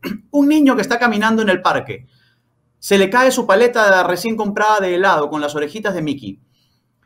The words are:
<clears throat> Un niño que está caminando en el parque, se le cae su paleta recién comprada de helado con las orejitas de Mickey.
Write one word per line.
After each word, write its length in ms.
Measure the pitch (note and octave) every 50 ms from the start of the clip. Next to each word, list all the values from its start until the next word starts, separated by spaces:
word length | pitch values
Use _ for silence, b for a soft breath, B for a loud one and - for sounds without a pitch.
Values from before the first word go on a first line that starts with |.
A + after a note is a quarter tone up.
| - - G3+
<clears throat> 160 | - - _
Un 180 | - C#4+ C#4 C#4+
niño 280 | D#4 D#4 C#4+ C4+ B3+
que 60 | - -
está 160 | - A#3 A#3
caminando 440 | B3 A3+ G#3+ G#3 G#3+ A3+ A3 A3 A3
en 60 | F#3+
el 120 | F#3 F3+
parque, 460 | - F#3 D3 C3 - - G#2 - - _ _ _ _ _ _ _ _ _ _ _ _ _ _ _
se 200 | - - G3+ G3
le 120 | F#3+ F#3+
cae 200 | G#3 B3 C4 C4
su 160 | B3+ B3+ -
paleta 560 | - - G#3 A#3+ A#3 A#3 A#3 G#3+ G3+ F#3+ F#3 F#3
recién 320 | F3 F3+ F3 - A3+ A3
comprada 440 | G#3+ G#3+ G3+ G3+ G#3+ G#3 G#3+ G#3+ G#3
de 140 | F#3+ F#3 F3
helado 340 | F3 G3 G3 F3 D3+ D3 C#3+
con 100 | D3+ D3+
las 140 | D3 C#3+ C#3+
orejitas 400 | D3+ D3 D3 D3+ A3 G#3+ G#3 F#3
de 80 | F3 D#3
Mickey. 380 | D3+ C3+ C3 A2+ G2 G2 - _ _ _ _ _ _ _ _ _ _ _ _ _